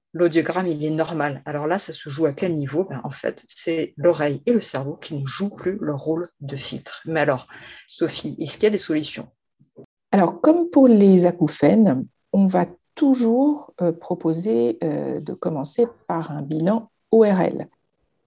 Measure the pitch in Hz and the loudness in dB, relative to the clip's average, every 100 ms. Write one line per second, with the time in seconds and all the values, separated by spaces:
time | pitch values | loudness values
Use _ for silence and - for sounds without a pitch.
0 | _ 165 175 165 156 175 180 147 156 156 | _ -2 0 2 0 -2 -4 -4 -4 -2
1 | 160 160 147 139 151 147 151 196 - - | -4 -2 -4 -6 -8 -6 -4 -4 -6 -12
2 | 151 139 156 139 185 156 135 151 190 131 | -12 -2 -2 0 -4 -4 -4 -4 -4 -6
3 | - - - - - - 170 160 - - | -10 -6 -8 -8 -16 -8 -4 -4 -6 0
4 | 175 151 147 135 240 233 - 131 139 - | 0 2 -2 -2 0 0 0 -6 -8 -10
5 | - 147 135 - 202 - 180 202 151 139 | -10 -8 -6 -6 -6 -6 -8 -4 -6 -6
6 | 156 165 175 _ 139 135 - 131 - - | -4 -4 -6 _ -12 -10 -10 -12 -14 -16
7 | 156 160 143 127 - - - - - - | -6 -2 0 -2 -6 -20 -20 -20 -18 -4
8 | 160 - 156 - 156 - 214 202 - 156 | -4 -4 -10 -8 -6 0 0 0 -2 -2
9 | 147 - - _ _ _ _ - - _ | -4 -10 -16 _ _ _ _ -20 -20 _
10 | - 196 170 - 302 349 339 294 254 214 | 0 2 2 4 4 4 4 6 8 8
11 | 196 185 175 175 151 - 147 214 202 131 | 8 8 6 2 -2 2 4 6 4 2
12 | - _ - 196 190 180 175 - _ - | -4 _ -4 2 2 2 -2 -8 _ 0
13 | 277 247 226 247 285 294 - - 175 170 | 2 2 2 2 2 0 -8 -4 -2 -2
14 | - 175 165 160 202 233 170 - 165 147 | -8 -4 -2 -2 0 0 0 0 -4 -4
15 | 139 147 147 - 175 151 151 - 233 - | -6 -6 -8 -6 -6 -6 -6 -2 -2 -2
16 | - 165 160 147 143 156 170 226 - _ | -8 -6 -6 -8 -6 -2 0 -2 -4 _
17 | - 226 208 185 170 - - _ _ _ | 2 4 6 4 0 -2 -10 _ _ _
18 | _ _ | _ _